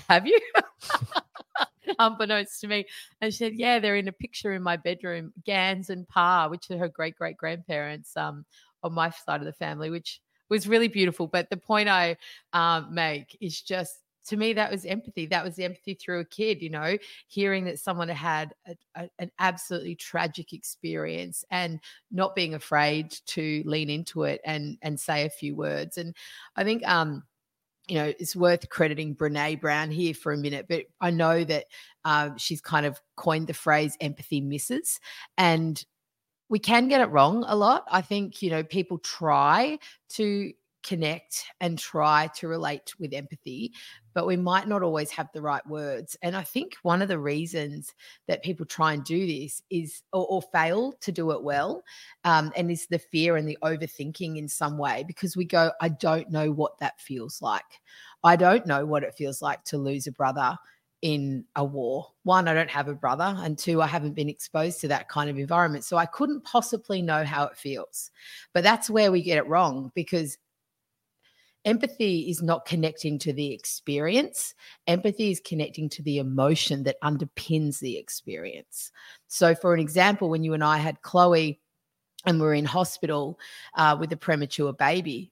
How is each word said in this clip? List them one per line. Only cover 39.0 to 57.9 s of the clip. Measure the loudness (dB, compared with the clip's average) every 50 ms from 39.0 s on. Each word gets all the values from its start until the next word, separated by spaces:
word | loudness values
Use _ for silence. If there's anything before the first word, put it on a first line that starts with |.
| -8 -8 -8 -2 2 4 4 6 6 6 6 4 2 0 -2 -6 -12 -16 -20 _ _ -10
to | -6 -4 -2 -2 -2 -2 -4 -6 -10 _ _ _ _ _ -10
connect | -6 -4 -2 -2 -2 -2 -4 -8 -10 -10 -10 -10 -12 -8 -4 -4
and | -4 -2 -4
try | -8 -4 -2 2 4 4 4 4 4 2 -4
to | -8 -8
relate | -6 -4 -4 -4 -4 -6 -6 -10 -14 -12 -10
with | -10 -8 -8
empathy, | -8 -10 -12 -16 -16 -14 -12 -10 -10 -10 -10 -12 -14 -20 -20 -20 -20 _ _ -4
but | -2 0
we | 0 0
might | 0 0 2 0 0 0 0
not | -2 0 0
always | 0 0 -2 -4 -4
have | -6 -8 -8 -8 -8
the | -8
right | -4 -4 -4 -4 -4
words. | -6 -8 -8 -6 -6 -6 -8 -8 -12 -12 -8
And | -6 -6 -4
I | -6 -6
think | -6 -6 -6 -6 -8 -8 -4 0
one | 2 2 2
of | 2 0
the | -2 -2
reasons | -2 -2 -2 -2 -2 -4 -4 -6 -6 -6 -8 -10 -14 -16 -18 _ -20 -20 -20 _ _ -4
that | -4 -4 -4
people | -4 -6 -6 -8
try | -8 -2 0 2 2 2
and | 0 -2
do | -2 -2 0 0
this | -2 -2 -4 -6 -10 -12 -12 -8 -4
is, | -4 -4 -4 -4 -8 -14 -10 _ -2
or, | -2 0
or | 0 0 -2 -2
fail | 0 0 2 2 2 2 0 -2 -2 -6 -8
to | -6 -6
do | -4 -2 0 0
it | 0 -2 -2
well, | -2 0 0 0 -2 -4 -8 -10 -16 -20 -20 -20 -20 -12 _ 2
um, | 4 4 4 4 2 -2
and | -2 -2 0
is | -2 -2 -4 -4
the | -4 -4
fear | -4 _ -2 0 2 4 2 2
and | 0 -2
the | -4 -2 -2
overthinking | -2 -2 -2 -4 -8 -8 -8 -10 -8 -8 -8 -8 -8 -6
in | -8 -8
some | -8 -6 -2 -2 -2 -2
way, | -2 -2 -2 -2 -2 -4
because | -8 -8 -6 -6 -4 -2 -4
we | -2
go, | 2 4 4 4 4 2 0
"I | -2 -2
don't | -2 0 0 0 0 0 0 -2
know | -2 0 0 0 0
what | 0 -2 -2 -4 -4
that | -6 -6 -6 -8
feels | -12 -12 -10 -10 -10 -10 -10 -6
like. | -4 -2 -2 -4 -4 _ -20 -20 _ _